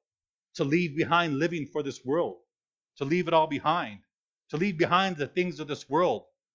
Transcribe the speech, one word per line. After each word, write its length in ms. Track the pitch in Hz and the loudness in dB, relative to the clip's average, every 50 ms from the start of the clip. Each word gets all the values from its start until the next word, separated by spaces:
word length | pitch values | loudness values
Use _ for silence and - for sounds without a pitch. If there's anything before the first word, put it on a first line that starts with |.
| _ _ _ _ _ _ _ _ _ _ _ | _ _ _ _ _ _ _ _ _ _ _
To 80 | - 165 | -4 0
leave 340 | 139 147 175 180 165 139 156 | 0 2 0 0 0 -2 -2
behind 420 | 156 - 165 175 175 165 143 135 | 0 2 4 2 4 2 0 0
living 280 | 156 170 170 165 143 - | 0 -2 -2 -4 -8 -6
for 160 | - 147 147 | -6 -6 -6
this 200 | 143 123 - _ | -6 -8 -8 _
world. 380 | 123 139 170 165 113 92 - _ _ _ _ _ _ _ _ _ _ _ - | -2 0 0 0 -2 -4 -10 _ _ _ _ _ _ _ _ _ _ _ -8
To 80 | 143 | -2
leave 220 | 139 165 180 175 160 | 0 0 0 2 4
it 60 | 165 | 4
all 140 | 160 156 151 | 4 4 4
behind. 540 | 143 135 - 151 160 175 156 113 104 98 _ _ _ _ _ _ _ _ _ _ | -2 -2 0 0 0 0 -2 -6 -10 -14 _ _ _ _ _ _ _ _ _ _
To 80 | - 151 | -4 -2
leave 200 | 180 208 185 156 | -2 -2 0 0
behind 380 | 180 - 175 180 190 190 180 | 0 2 4 2 2 2 -2
the 120 | 147 143 123 | -4 -6 -4
things 320 | - 180 185 180 165 143 | -2 -2 -2 -2 -4 -8
of 80 | 156 143 | -8 -8
this 200 | 147 127 - _ | -8 -10 -6 _
world. 380 | 131 160 180 165 120 101 - _ _ _ _ _ | 0 2 2 2 0 -2 -4 _ _ _ _ _